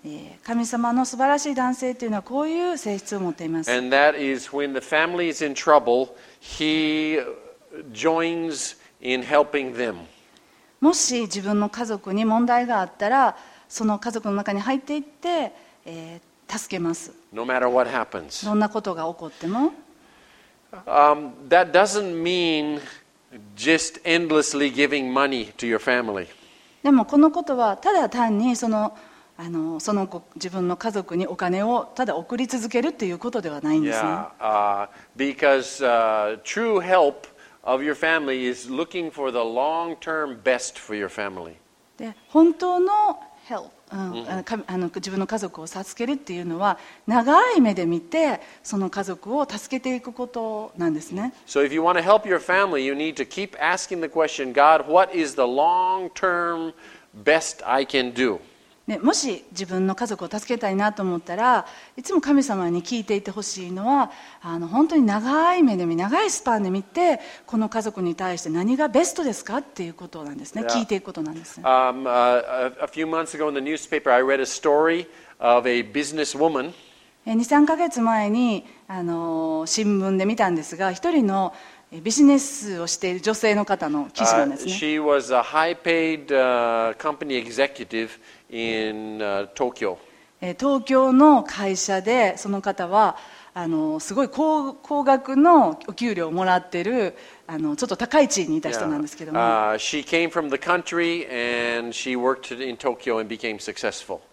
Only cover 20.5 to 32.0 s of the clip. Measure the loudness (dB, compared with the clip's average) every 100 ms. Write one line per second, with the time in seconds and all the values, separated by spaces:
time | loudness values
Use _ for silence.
20.5 | _ _ -16 0 4 6 4 -2 -14 2
21.5 | 4 6 4 4 2 -4 -4 -2 0 0
22.5 | 0 -2 -6 -10 -20 _ _ _ -20 -20
23.5 | -4 2 2 2 -8 0 0 4 2 2
24.5 | 0 0 2 2 2 0 0 0 0 -6
25.5 | -8 -2 0 2 0 0 -6 -8 -16 -20
26.5 | _ _ _ 4 4 4 4 4 4 -4
27.5 | 0 0 2 2 2 0 0 0 2 0
28.5 | 0 0 0 -2 -6 -20 -20 _ -16 -8
29.5 | -4 -4 -6 -2 -2 -4 -8 _ -12 -10
30.5 | -4 -4 -2 -4 -6 -4 -4 -4 -4 -2
31.5 | 0 0 -2 -2 -6